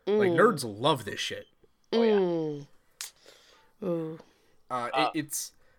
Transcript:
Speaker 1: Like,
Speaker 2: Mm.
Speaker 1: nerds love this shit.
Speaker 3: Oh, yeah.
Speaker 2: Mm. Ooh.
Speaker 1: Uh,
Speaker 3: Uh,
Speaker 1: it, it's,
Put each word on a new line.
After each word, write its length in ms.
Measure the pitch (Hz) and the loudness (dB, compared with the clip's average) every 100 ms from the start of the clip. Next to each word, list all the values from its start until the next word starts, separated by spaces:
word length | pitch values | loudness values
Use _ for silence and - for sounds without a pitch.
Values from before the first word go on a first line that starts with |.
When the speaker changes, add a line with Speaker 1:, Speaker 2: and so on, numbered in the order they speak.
| - | 0
Speaker 1:
Like, 260 | 208 196 | 2 4
Speaker 2:
Mm. 60 | 170 | 6
Speaker 1:
nerds 260 | 220 160 | 4 4
love 420 | 120 101 135 139 101 | -6 -2 0 0 -4
this 140 | - | -8
shit. 280 | - 101 - _ _ _ _ | -8 -10 -14 _ _ _ _
Speaker 3:
Oh, 100 | 226 | 2
yeah. 100 | 233 | 4
Speaker 2:
Mm. 540 | 208 180 170 156 147 143 _ _ - - - - - _ _ _ _ | 4 2 0 -4 -6 -12 _ _ -16 -16 -18 -20 -20 _ _ _ _
Ooh. 360 | 190 170 160 160 - _ _ _ - | -6 -4 -6 -12 -20 _ _ _ -8
Speaker 1:
Uh, 200 | 127 120 | -6 -2
Speaker 3:
Uh, 160 | 131 127 | 0 0
Speaker 1:
it, 60 | 160 | -2
it's, 320 | 147 - - - _ | -6 -8 -10 -14 _